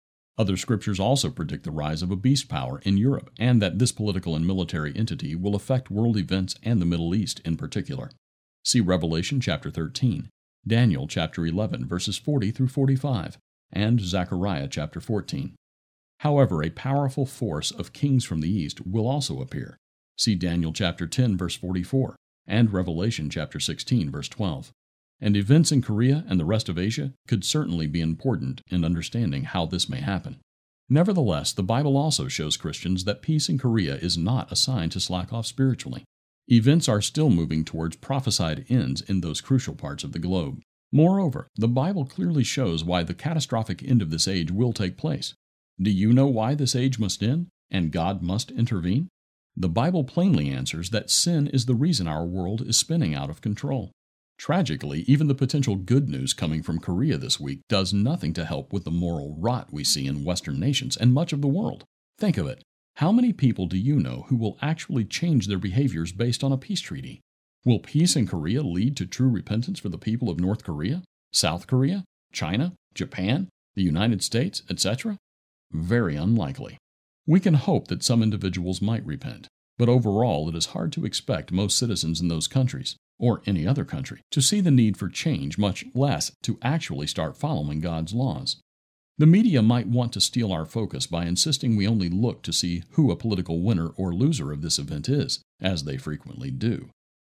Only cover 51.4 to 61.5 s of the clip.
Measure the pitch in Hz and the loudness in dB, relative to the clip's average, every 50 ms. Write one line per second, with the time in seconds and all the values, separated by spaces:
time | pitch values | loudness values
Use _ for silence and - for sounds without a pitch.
51.4 | 143 - - 135 113 123 127 110 135 180 170 113 90 80 76 78 85 87 90 95 | 0 2 2 0 2 2 2 2 2 2 2 2 0 -2 -2 -2 -2 -2 -2 -2
52.4 | 90 87 104 113 127 - 113 - - - 160 170 135 85 76 69 - - 156 - | -2 -2 -2 -4 -4 0 0 0 0 0 0 0 0 0 0 -2 -4 -6 -8 -6
53.4 | - 113 104 - - 143 139 127 95 92 - _ _ _ _ _ _ _ _ _ | -4 -4 -4 -4 -4 -4 -4 -4 -4 -8 -12 _ _ _ _ _ _ _ _ _
54.4 | - - 147 185 185 - 78 67 - 73 69 76 - - 135 139 156 147 135 135 | -4 -2 0 0 2 0 -2 -4 -4 -4 -4 -4 4 4 4 6 6 2 2 2
55.4 | 139 127 - 147 135 - 101 95 92 - 120 139 143 120 73 65 65 65 - - | 0 0 2 0 2 2 0 -2 0 2 2 2 2 0 -2 -4 -4 -4 -4 -2
56.4 | 92 80 78 78 80 - 82 82 - - 87 90 120 80 - 71 64 64 - - | -2 -2 -2 -2 -2 -2 -4 -4 -2 -2 0 0 2 0 0 -2 -2 -4 -4 -4
57.4 | 71 69 69 69 - _ 110 98 95 90 95 101 101 123 165 180 - 76 82 - | -4 -8 -8 -10 -4 _ 0 0 0 0 0 0 0 0 -2 -2 -2 -4 -2 -2
58.4 | 85 78 82 69 69 - - 98 - - 82 87 87 85 85 78 71 73 76 78 | -4 -4 -4 -6 -6 -6 -6 -6 -4 -2 -2 -2 0 0 -2 -2 -6 -8 -8 -4
59.4 | 85 113 123 123 - - - 73 - - - 143 135 135 139 - 143 - 87 - | -2 -2 -2 -2 -4 -8 -8 -6 -2 -2 -2 -2 -2 -4 -4 -4 -2 -4 -4 -4
60.4 | - 78 71 67 85 135 143 - 123 127 - - 113 120 123 139 170 165 - 143 | -4 -6 -4 -2 0 0 0 0 -2 -4 -4 2 4 4 6 4 2 0 -2 -2
61.4 | 143 139 | 0 0